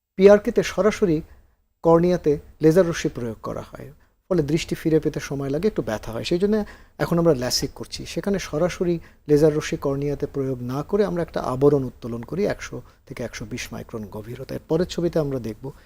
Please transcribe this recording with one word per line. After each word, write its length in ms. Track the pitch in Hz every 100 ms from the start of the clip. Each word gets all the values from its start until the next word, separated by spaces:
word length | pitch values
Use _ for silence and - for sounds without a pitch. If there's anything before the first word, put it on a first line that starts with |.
| _ -
পিআরকেতে 480 | 196 208 233 214
সরাসরি 580 | - - 202 - 196 156 - - _ _ _ _
কর্নিয়াতে 540 | 165 170 175 175 156 147 - -
লেজার 280 | 156 160 170
রশ্মি 220 | 156 151 131
প্রয়োগ 220 | 120 107
করা 180 | 120 110
হয়, 300 | - - 123 - _ _ -
ফলে 140 | 180
দৃষ্টি 320 | 139 160 - -
ফিরে 240 | 165 156
পেতে 200 | 147 147
সময় 300 | - 139 139
লাগে, 180 | 143 208
একটু 140 | 208
ব্যথা 300 | 113 107 -
হয়। 120 | 113
সেই 160 | - 175
জন্য 240 | 202 214 208 - - -
এখন 220 | 143 170
আমরা 140 | 170
ল্যাসিক 400 | 131 123 - 151
করছি, 320 | - - - 131
সেখানে 340 | 170 202 196
সরাসরি 600 | - 151 175 - 175 170 - _ -
লেজার 300 | 147 160 151
রশ্মি 200 | - 160
কর্নিয়াতে 500 | 143 139 143 139 143
প্রয়োগ 340 | 139 135 127
না 220 | 123 135
করে 220 | - 202 196
আমরা 160 | 175
একটা 200 | 160 -
আবরণ 420 | - 131 143 143
উত্তোলন 400 | 127 - 120 117
করি 220 | 120 160 202
একশো 360 | 127 - 127 - _ -
থেকে 160 | 123
একশো 220 | 117 - 110
বিশ 280 | 120 -
মাইক্রন 320 | 113 110 113 101
গভীরতা। 440 | 104 110 123 131 131
এর 60 | -
পরের 180 | 160 175
ছবিতে 340 | - 170 165
আমরা 200 | 143 135
দেখব, 320 | 113 107 131 -